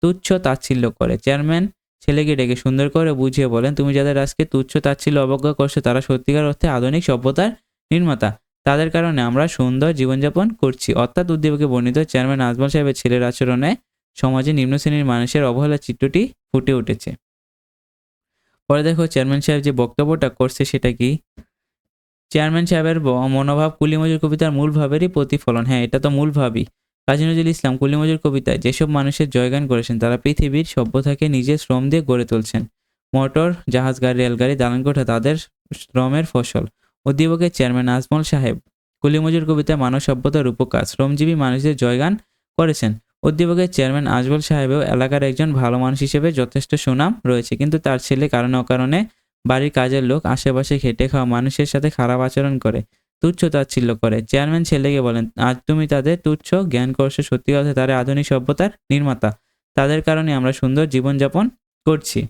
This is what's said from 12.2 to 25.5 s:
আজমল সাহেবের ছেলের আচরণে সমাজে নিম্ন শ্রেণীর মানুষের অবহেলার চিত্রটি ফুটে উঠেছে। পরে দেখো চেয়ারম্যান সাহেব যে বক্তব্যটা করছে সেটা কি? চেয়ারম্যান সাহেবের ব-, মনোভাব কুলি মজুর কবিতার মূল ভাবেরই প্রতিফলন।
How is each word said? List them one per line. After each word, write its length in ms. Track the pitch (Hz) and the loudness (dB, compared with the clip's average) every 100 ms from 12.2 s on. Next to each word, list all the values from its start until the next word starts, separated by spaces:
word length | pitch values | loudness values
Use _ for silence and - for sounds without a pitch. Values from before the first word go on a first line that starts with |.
| 127 135 | 0 0
আজমল 260 | 123 120 139 | 0 0 0
সাহেবের 260 | 156 143 | 0 0
ছেলের 300 | 131 127 123 | -2 0 0
আচরণে 520 | 123 120 127 123 143 233 _ _ _ - | 0 -2 0 2 0 -2 _ _ _ -2
সমাজে 380 | 135 131 135 | 0 0 0
নিম্ন 240 | 151 127 139 | 0 0 0
শ্রেণীর 280 | 151 147 139 | 0 0 0
মানুষের 400 | 120 120 151 135 | 0 0 0 0
অবহেলার 320 | 120 147 147 | 0 0 -2
চিত্রটি 500 | - 123 135 165 254 | -4 -4 0 0 -2
ফুটে 460 | - _ 131 131 | -6 _ -2 0
উঠেছে। 420 | 131 120 107 - - _ _ _ _ _ _ _ _ _ _ _ _ _ _ _ | -2 -2 -6 -8 -14 _ _ _ _ _ _ _ _ _ _ _ _ _ _ _
পরে 160 | 143 | 0
দেখো 240 | 151 165 165 | 2 0 0
চেয়ারম্যান 340 | 139 131 139 | 0 0 0
সাহেব 200 | 139 147 | 0 0
যে 100 | 143 | 0
বক্তব্যটা 580 | 131 120 - 147 160 135 | 0 -2 0 0 0 -2
করছে 360 | - 127 - 139 | 0 -2 -2 -2
সেটা 260 | 135 127 | 0 -2
কি? 260 | 117 123 151 _ - - _ _ _ _ _ _ _ _ | 0 -2 -2 _ -20 -20 _ _ _ _ _ _ _ _
চেয়ারম্যান 360 | 151 156 160 175 | -2 0 0 0
সাহেবের 340 | 175 160 165 | 0 0 0
ব-, 280 | 143 123 131 | 0 0 0
মনোভাব 440 | 135 139 143 156 156 | 0 0 0 0 0
কুলি 180 | 151 156 | -2 0
মজুর 220 | 160 160 | 0 0
কবিতার 320 | 156 156 160 | 0 0 0
মূল 200 | 143 151 | 0 0
ভাবেরই 360 | 151 143 151 180 | 2 0 0 0
প্রতিফলন। 580 | 180 139 151 - | 0 0 -2 0